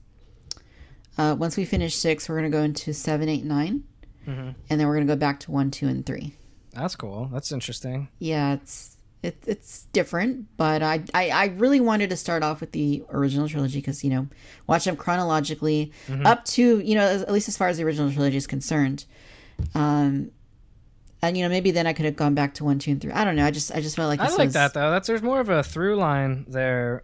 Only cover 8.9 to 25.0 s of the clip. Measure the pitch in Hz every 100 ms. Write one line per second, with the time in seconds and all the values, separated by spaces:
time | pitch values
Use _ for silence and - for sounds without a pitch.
8.9 | - - _ 175 - - 208 - - -
9.9 | 208 247 254 226 269 208 - 160 156 156
10.9 | 160 - 175 180 139 196 180 247 277 233
11.9 | 214 202 175 - 165 151 156 160 151 147
12.9 | 143 - 143 139 139 151 151 135 139 139
13.9 | - 139 131 135 - - - - 170 185
14.9 | 156 - 180 175 156 147 151 156 151 151
15.9 | - - 135 170 233 - - 240 226 196
16.9 | 214 202 196 190 208 208 - 185 165 160
17.9 | 147 143 139 139 139 139 135 - 156 135
18.9 | 139 - - - - - - - 156 151
19.9 | 147 143 139 - - - - - - -
20.9 | - - - 170 180 175 180 185 170 165
21.9 | 160 151 151 147 143 143 - 147 139 151
22.9 | 143 147 175 208 156 147 151 147 - 151
23.9 | 160 156 147 254 349 254 143 143 147 151
24.9 | 180